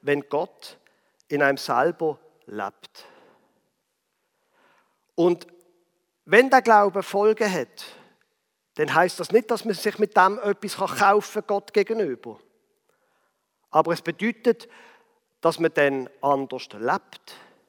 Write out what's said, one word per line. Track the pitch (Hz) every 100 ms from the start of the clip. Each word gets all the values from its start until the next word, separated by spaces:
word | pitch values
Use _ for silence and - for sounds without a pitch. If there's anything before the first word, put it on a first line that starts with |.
wenn | 143 143 143
Gott | 147 180 _ - - _ _ _ _ _
in | 143
einem | 139 139
selber | - 123 151 170 160 143 _ _ -
lebt. | 104 98 _ - - - _ _ _ _ _ _ _ _ _ _ _ _ _ _ _ _ _ _ _ _ -
Und | 175 170 - _ _ _ _ _ _ _ -
wenn | 220 269
der | 262
Glaube | 240 214 202 190
Folgen | 180 202 208 214 214
hat, | 180 123 - - - _ _ _ _ _ _ _ -
dann | 151
heisst | 160 175 -
das | 170
nicht, | 208 247
dass | 226 226
man |
sich | 190 214 202
mit | 208 -
dem | 190 208
etwas | 202 202 202 -
kaufen | 196 - 202 208 - 220
kann, | -
Gott | 202 -
gegenüber. | - 196 226 185 123 120 107 _ _ _ _ _ _ _ _ _ _ _ _ _
Aber | 151 165
es | 170
bedeutet, | - 170 220 226 - 233 - - - _ _ _ _ _
dass | 165 160
man | 165
dann | 156 143 139 123 _
anders | 139 139 135 127 -
lebt. | 104 117 190 _ - - - - _